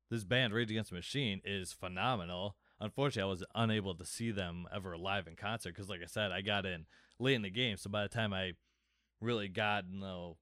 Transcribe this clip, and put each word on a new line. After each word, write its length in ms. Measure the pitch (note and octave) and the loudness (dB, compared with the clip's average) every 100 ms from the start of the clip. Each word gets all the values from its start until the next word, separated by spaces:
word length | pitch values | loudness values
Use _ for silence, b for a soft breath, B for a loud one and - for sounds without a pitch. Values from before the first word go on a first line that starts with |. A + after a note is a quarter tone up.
| _ | _
"This 140 | A#2 | -4
band, 280 | F#2 B2 B2 | 2 4 4
Rage 160 | G#2+ A2+ | 4 2
Against 200 | A2 G#2+ | 0 -2
the 60 | F2+ | -6
Machine, 440 | - C#3 B2+ F#2+ | -4 -2 0 0
is 280 | F#2+ G2+ F2+ | -2 -4 -4
phenomenal." 840 | - F#2 F2+ A#2 A#2+ E2+ F2+ G2+ - b b | -6 -6 0 2 2 0 -2 -4 -6 b b
Unfortunately, 420 | G#2+ - C#3 A2+ G2 | -6 0 0 2 0
I 20 | |
was 140 | F#2 F2+ | 0 -4
unable 400 | A2 A2+ A2 G2 | 2 4 4 0
to 100 | E2+ | -4
see 280 | F2 - A#2 | -6 -2 0
them 340 | G2+ F2+ E2+ F2 | 0 -2 -4 -6
ever 220 | G2+ F#2+ E2+ | -6 -6 -4
live 300 | F#2 G2 E2 | 0 0 0
in 80 | E2+ | -4
concert 360 | G2+ A2+ F2+ F2 | -4 -2 -4 -8
'cause, 120 | G2 | -6
like 140 | F#2 | -6
I 40 | E2+ | -4
said, 260 | - G#2 | 0 0
I 80 | F2+ | 0
got 260 | G2 G2+ F#2+ | 2 2 2
in 200 | E2+ D#2+ B B B | -2 -8 B B B
late 140 | B2+ | 2
in 80 | C3 | 4
the 80 | G2+ | 2
game. 260 | G2+ B2+ G2 | 0 0 0
So 120 | G2+ | -2
by 140 | G#2 | 0
the 60 | G2+ | 0
time 240 | A#2 G#2+ | 2 2
I 220 | F#2+ F#2 E2+ _ _ _ _ _ _ | 2 0 -4 _ _ _ _ _ _
really 260 | A2 A#2 G2+ | 0 0 0
got, 420 | F#2 G#2 G#2 F#2 | 2 4 4 0
you 120 | G2 | -6
know 360 | G2 F2+ F2 E2 | -6 -6 -6 -10